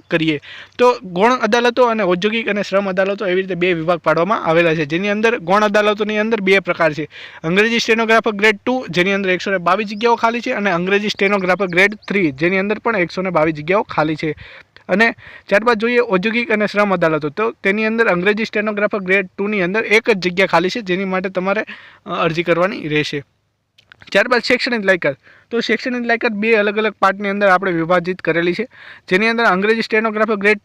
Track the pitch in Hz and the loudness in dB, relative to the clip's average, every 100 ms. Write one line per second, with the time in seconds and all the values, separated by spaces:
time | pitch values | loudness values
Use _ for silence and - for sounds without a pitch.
0 | - 165 160 147 - - - - 247 240 | -2 -2 0 -2 -6 -20 -16 2 2 2
1 | 185 175 233 254 220 240 240 247 240 220 | -4 0 2 2 2 2 2 2 2 2
2 | 180 180 208 226 214 202 190 190 196 190 | 0 0 0 -2 -2 -4 0 0 0 0
3 | 190 202 202 185 190 175 180 165 160 170 | 0 -2 -2 -2 -2 -2 0 0 0 0
4 | 160 160 180 226 170 165 170 160 147 165 | 2 2 0 0 2 2 2 0 -2 -2
5 | 202 208 220 226 165 202 214 208 208 208 | -2 0 0 0 0 2 4 2 2 0
6 | 208 214 214 220 190 196 185 170 160 151 | -2 -2 -2 0 2 2 2 0 0 0
7 | 147 - - - 160 190 226 233 - 226 | -8 -12 -20 -10 0 2 2 0 0 0
8 | 220 226 226 202 214 208 - 254 247 175 | 2 2 2 0 0 0 -2 -4 -2 0
9 | 185 196 190 180 208 190 170 196 208 214 | 0 0 0 -2 -2 -2 0 0 -2 -2
10 | 233 233 226 233 254 233 202 170 180 202 | 0 2 0 -2 -4 -2 0 0 0 0
11 | 208 - 196 202 180 180 190 175 202 214 | 0 0 0 2 0 0 0 2 2 0
12 | - 196 160 135 170 190 202 214 240 214 | -4 0 0 0 0 0 -2 -2 -2 -2
13 | 165 - 185 170 165 151 151 202 - - | -2 -4 -2 0 0 -2 -2 -2 0 -2
14 | 156 156 160 147 - - - - - 190 | -2 -2 -6 -8 -14 -20 -20 -20 -2 2
15 | 226 - - - - 196 233 220 233 240 | 2 -2 -14 -20 -2 0 2 2 2 0
16 | 233 185 220 233 233 214 208 208 208 180 | 2 0 0 -2 0 0 0 2 2 2
17 | 165 156 147 208 220 - 196 208 220 226 | 2 0 -2 -2 -4 -2 -2 0 0 0
18 | 226 175 185 214 220 214 214 208 208 208 | 0 2 0 0 -2 -2 -2 -2 -2 -2
19 | 185 196 190 - 202 214 175 214 226 214 | 0 -2 -2 -6 -4 -2 -2 -2 0 0
20 | 240 202 180 180 190 170 180 247 190 180 | 2 0 -2 0 2 2 0 -4 -4 -4
21 | 196 185 190 185 185 202 - - - - | -2 -4 -4 -4 -2 -2 -4 -12 -20 -20
22 | - 180 170 160 175 165 185 - 151 151 | -8 -2 -2 -2 0 2 0 -2 -4 -2
23 | 147 143 - _ _ _ _ _ _ _ | -2 -6 -10 _ _ _ _ _ _ _
24 | - 285 320 240 - 247 254 233 190 185 | -2 0 2 0 2 -2 0 -2 0 0
25 | 151 131 _ - _ 233 - 220 262 247 | 0 -6 _ -20 _ -6 -2 -4 -4 -6
26 | 233 233 233 202 226 220 208 208 214 - | -2 -2 -2 -2 2 2 2 0 -4 0
27 | 190 196 202 202 202 190 196 165 165 180 | 0 0 -4 0 2 2 2 -2 0 0
28 | 170 185 - 160 175 175 - - - - | 0 -4 -2 0 0 -2 -6 -12 -20 -20
29 | - 185 226 233 226 180 208 226 - 220 | -2 0 2 2 2 2 2 0 0 0
30 | 220 214 220 208 202 208 | 0 0 0 0 0 0